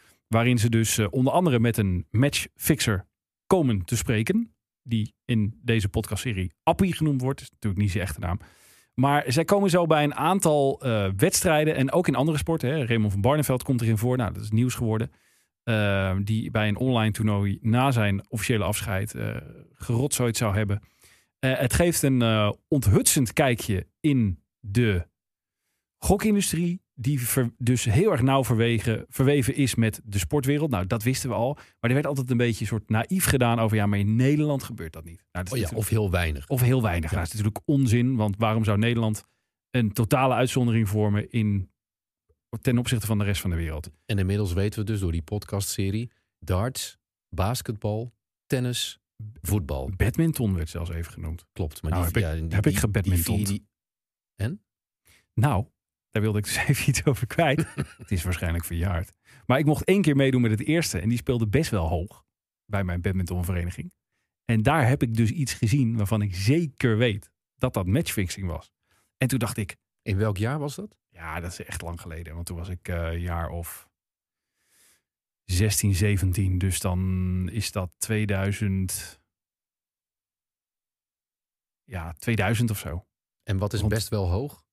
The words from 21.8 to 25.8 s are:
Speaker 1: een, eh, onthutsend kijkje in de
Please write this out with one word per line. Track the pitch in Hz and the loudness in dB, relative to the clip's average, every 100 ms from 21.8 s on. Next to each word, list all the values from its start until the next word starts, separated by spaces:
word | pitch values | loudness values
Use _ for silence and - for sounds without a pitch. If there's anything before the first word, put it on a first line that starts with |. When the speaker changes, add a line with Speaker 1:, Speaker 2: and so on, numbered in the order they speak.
| 175 165 | 2 2
Speaker 1:
een, | 139 127 | 2 2
eh, | 117 110 104 - - | 4 2 2 -2 -2
onthutsend | 143 104 165 254 160 120 | 0 4 4 4 2 2
kijkje | - 139 117 - 92 - _ | 2 2 2 -2 -4 -4 _
in | 151 135 104 85 _ _ | 0 2 2 -2 _ _
de | 107 107 113 90 - _ _ _ _ _ _ _ | -4 2 2 2 -2 _ _ _ _ _ _ _